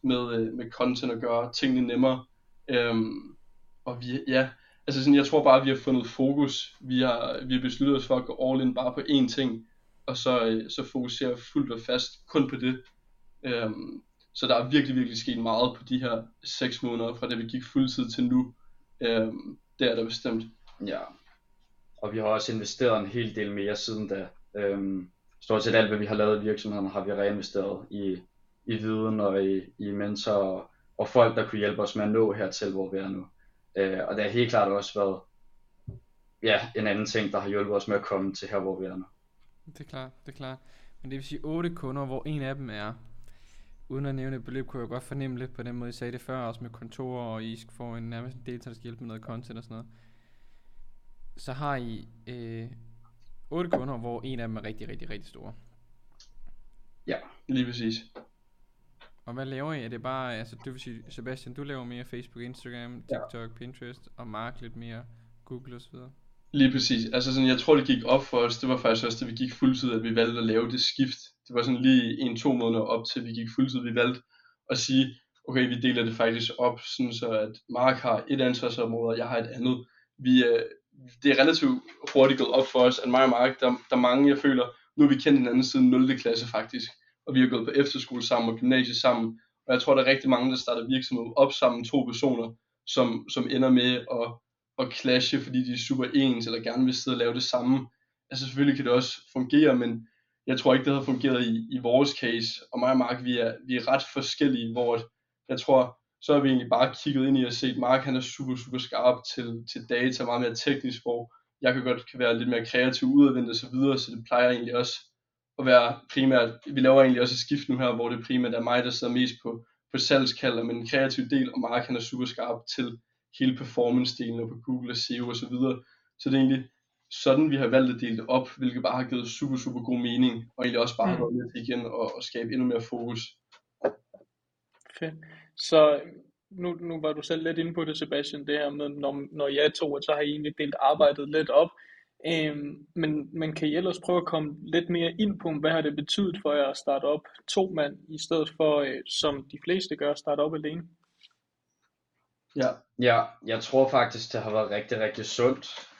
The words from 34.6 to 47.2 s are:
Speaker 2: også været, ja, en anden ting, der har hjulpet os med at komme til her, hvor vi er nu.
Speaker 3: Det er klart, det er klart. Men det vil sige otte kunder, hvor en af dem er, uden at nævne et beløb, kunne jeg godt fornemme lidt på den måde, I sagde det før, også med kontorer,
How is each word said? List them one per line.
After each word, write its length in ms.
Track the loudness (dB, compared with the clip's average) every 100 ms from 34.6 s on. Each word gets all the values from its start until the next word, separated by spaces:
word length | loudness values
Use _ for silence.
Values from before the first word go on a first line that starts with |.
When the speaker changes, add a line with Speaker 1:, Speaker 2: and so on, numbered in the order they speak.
| 2
Speaker 2:
også 260 | 0 -2 -2
været, 200 | 0 -2 -10 _ -20 -20 _ _ -18 -18 _ _ _ -4
ja, 180 | 0 0 -2 -4
en 100 | -2
anden 200 | -2 -2
ting, 260 | -2 -2
der 80 | -4
har 80 | -2
hjulpet 260 | -2 0
os 140 | -2 0
med 80 | -4
at 60 |
komme 320 | -2 -4 -4
til 140 | -6 -6
her, 100 | -4
hvor 200 | -4 -6
vi 60 | -8
er 100 | -10
nu. 80 | -14 _ _ _ _ _ -20
Speaker 3:
Det 140 | -20
er 40 |
klart, 260 | -16 -14 -16 -18 -20
det 60 |
er 40 | -14
klart. 220 | -12 -14 -18 -20 -20 -16
Men 80 | -12
det 60 | -12
vil 80 | -10
sige 140 | -10
otte 260 | -6 -4 -4
kunder, 320 | -6 -8 -6 -6
hvor 160 | -6 -6
en 160 | -6
af 120 | -6
dem 160 | -8 -10
er, 220 | -8 -10 -10 -16 -18 -18 -20 -20 -20 -20 -20 -12
uden 180 | -8 -6
at 80 |
nævne 220 | -6 -6 -8
et 80 |
beløb, 220 | -10 -10 -8
kunne 140 | -10
jeg 80 | -8
godt 140 | -10
fornemme 360 | -8 -8 -6 -8
lidt 140 | -10
på 80 | -10
den 140 | -10 -8
måde, 120 | -10
I 40 |
sagde 200 | -10 -10
det 80 | -10
før, 180 | -10 -8
også 220 | -8 -10
med 100 | -14
kontorer, 540 | -16 -16 -10 -8 -8